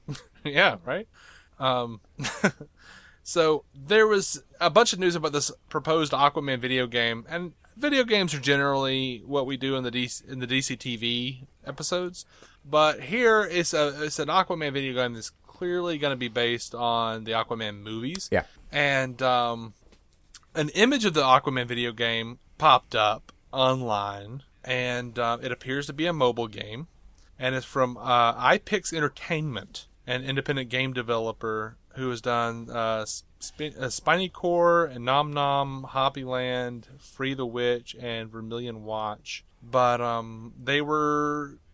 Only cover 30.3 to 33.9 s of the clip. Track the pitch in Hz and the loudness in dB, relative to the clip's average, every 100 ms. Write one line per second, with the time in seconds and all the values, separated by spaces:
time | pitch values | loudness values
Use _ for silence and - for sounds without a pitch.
30.3 | 139 - 139 123 127 131 127 117 113 113 | -4 -2 -4 -2 -2 -2 -2 -2 -2 -2
31.3 | 110 113 110 110 113 _ 131 131 117 123 | -4 -4 -4 -6 -12 _ -8 -6 -4 -2
32.3 | 117 117 117 117 120 113 110 107 - - | 0 0 -4 -8 -4 -2 -2 -4 -10 -12
33.3 | _ - - 151 - 127 | _ -16 -10 -10 -6 -6